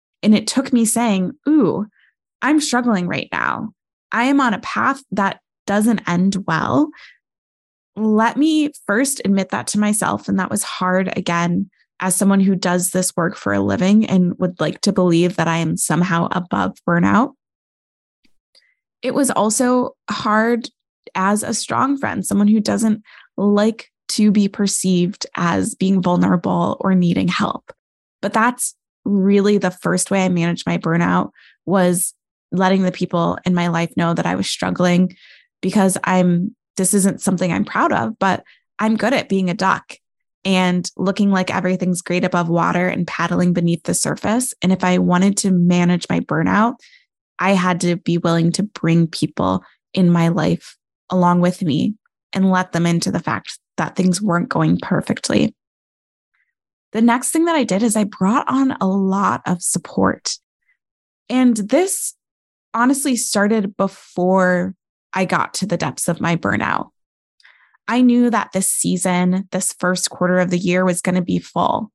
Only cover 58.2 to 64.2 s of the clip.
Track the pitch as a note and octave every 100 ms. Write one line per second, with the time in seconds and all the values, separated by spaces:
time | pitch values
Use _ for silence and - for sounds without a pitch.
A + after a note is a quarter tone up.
58.2 | F#3+ B3 - C4 C4+ - F#3+ G3 F#3+ G3
59.2 | F#3+ A#2+ - F3 - - - - - -
60.2 | - - _ _ _ _ _ _ _ _
61.2 | - B3+ B3+ G#3+ G3+ C#4 F#4+ - - -
62.2 | _ _ _ _ _ A3+ B3 C#4 D4 A#3
63.2 | - G#3 G3+ A3 G3+ - G3 - - -